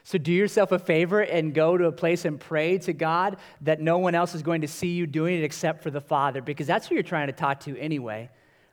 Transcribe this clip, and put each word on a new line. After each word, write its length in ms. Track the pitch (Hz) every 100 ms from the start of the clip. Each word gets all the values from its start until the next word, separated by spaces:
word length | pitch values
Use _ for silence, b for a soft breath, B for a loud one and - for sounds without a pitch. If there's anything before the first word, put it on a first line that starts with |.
So 140 | - 190
do 160 | 147
yourself 400 | 175 202 - 190
a 60 | 180
favor 420 | 180 160 170 208
and 320 | 208 170 156
go 240 | 143 160 180
to 80 | 170
a 80 |
place 320 | 160 170 175 175
and 120 | 151
pray 400 | - 156 156 190
to 120 | -
God 460 | 147 160 165 196 196 B B
that 180 | 147 156
no 180 | 160 175
one 160 | 185
else 220 | 170 175 165
is 80 |
going 160 | 151 165
to 80 | 147
see 220 | - 180
you 180 | 175 170
doing 320 | 156 165 180
it 60 | 151
except 360 | - 165 160
for 100 | 165
the 100 | 143
Father, 400 | - 147 139 135
because 260 | 127 143 147
that's 200 | 202 -
who 80 | 330
you're 80 |
trying 240 | 170 165 143
to 60 |
talk 280 | 131 151 139
to 160 | - 123
anyway. 500 | 151 151 120 107 123 b b b b